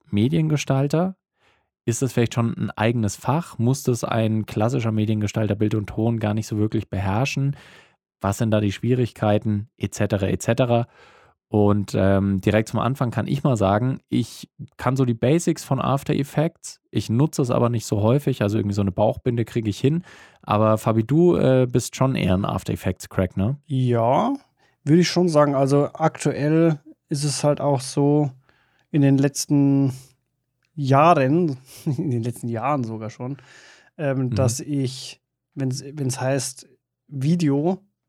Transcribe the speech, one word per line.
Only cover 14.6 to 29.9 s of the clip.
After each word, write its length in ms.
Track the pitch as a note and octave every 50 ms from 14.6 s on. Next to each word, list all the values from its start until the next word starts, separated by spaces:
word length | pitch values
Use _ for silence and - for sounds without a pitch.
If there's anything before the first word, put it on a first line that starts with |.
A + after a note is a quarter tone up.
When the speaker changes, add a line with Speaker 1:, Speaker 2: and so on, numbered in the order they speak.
| D3+ - _ -
Speaker 1:
kann 180 | - B2+ C3+
so 100 | C3 C3+
die 80 | B2 A#2
Basics 500 | A2+ - B2 D#3 F3 - F3+ D#3+ - -
von 160 | - C#3 B2+
After 360 | B2 B2+ C3 C#3 - - D3
Effects, 680 | - C#3 - - - D3+ E3+ - _ - - - - _ _
ich 220 | - A#2 - -
nutze 320 | G#2+ A#2+ D3 D#3 - - C#3+
es 80 | A#2+
aber 180 | B2+ B2 A#2+ A#2
nicht 160 | A#2+ A2+ -
so 160 | - A#2 G#2
häufig, 400 | G#2 A2 B2 D3 C#3+ C#3 B2+ -
also 160 | G#2+ G2+ G#2+ A2
irgendwie 160 | G#2 G2+ G2+
so 80 | G#2
eine 100 | G2 G2
Bauchbinde 540 | F#2+ - G#2 A#2 - - - B2+ A#2+ A#2 A2
kriege 240 | - - B2 A2 G#2+
ich 80 | G2+ -
hin. 220 | - C3+ D#3 F3 - - - - - - _ _
Aber 380 | _ - A2 G#2 A2 G#2+ A2 G#2+
Fabi, 240 | - A#2+ A2 A2+ A2+
du, 320 | - C#3 D#3+ F3 F3 -
äh, 320 | - - C3 C3 B2+ B2+ B2
bist 260 | B2 B2+ - - -
schon 200 | - C3 C3+ C3
eher 180 | - F#2+ F#2 F#2
ein 120 | F#2 G2+
After 280 | - - F#2 - - -
Effects 340 | - - F#2 F#2 - - -
Crack, 300 | - - F#2+ F#2 - F#2+
ne? 200 | F#2+ A#2 C#3+ C#3+ _ -
Speaker 2:
Ja, 680 | C#3 C3 B2+ B2 A#2 A#2 A2+ A#2 C3+ F3 - B3 C#4 C4+ - _ _ _ _ _ _ _ _
würde 180 | C#3+ D3+ F3+
ich 80 | E3+ -
schon 200 | - F3 F3+ F3
sagen. 240 | D#3 D3 D3 C#3+ C#3+
Also 360 | C3+ C#3 C3+ C#3+ C#3+ C#3+ - -
aktuell 840 | - D#3+ D#3 - - - D3+ C3 G2+ C#3+ D3+ D#3 D#3+ E3 E3 D#3 D3 - D#4 - _ _ _
ist 140 | D#3+ C#3 D3
es 200 | D3 C3 - -
halt 180 | D3 D3 -
auch 200 | C3+ D3 C#3+ B2+
so, 500 | C3 - - D3 C#3+ C#3+ D3 D3+ D3 C3+ C3 - _ _ _ _ _ _ _ _ _ _
in 140 | - D3+ C#3
den 160 | C#3 C#3 C3+
letzten 720 | C3+ C#3+ - - - - D3 C#3+ C#3 C#3 C#3 C#3 C#3 C3+